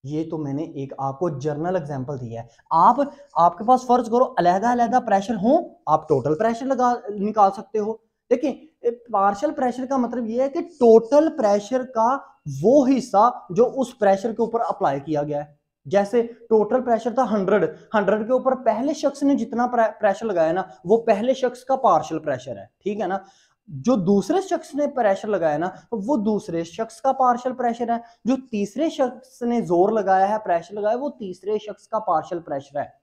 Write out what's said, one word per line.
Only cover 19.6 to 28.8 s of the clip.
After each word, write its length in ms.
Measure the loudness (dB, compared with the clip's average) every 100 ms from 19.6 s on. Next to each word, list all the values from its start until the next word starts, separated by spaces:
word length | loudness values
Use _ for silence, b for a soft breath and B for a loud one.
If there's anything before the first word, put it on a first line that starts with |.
| -2
प्रे-, 340 | 0 0 2
प्रेशर 260 | -2 0 -2
लगाया 260 | 0 0
ना, 160 | 0 -4 B 0
वो 100 | 2
पहले 380 | 2 0 0
शख्स 300 | 0 -2 -6
का 120 | -4 2
पार्शियल 440 | 4 2 0 -6
प्रेशर 380 | -4 -6 -6 -12
है, 120 | -14 _
ठीक 160 | -8 -4
है 60 | -4
ना। 180 | -6 -8 b b b _
जो 260 | -4 0 2
दूसरे 440 | 4 2 2 -2
शख्स 340 | -2 -6 -6
ने 120 | -4 -4
प्रेशर 420 | 0 0 0 -2
लगाया 300 | 0 0 0
ना, 160 | -4 B B
वो 220 | -8 -2 -2
दूसरे 480 | 0 -2 -4 -6
शख्स 360 | -6 -8 -10 -4
का 120 | -4
पार्शियल 420 | 2 2 0 -4
प्रेशर 380 | -4 -4 -4 -4
है। 100 | -4 -6 B -4
जो 100 | -4 -4
तीसरे 400 | -6 -4 -2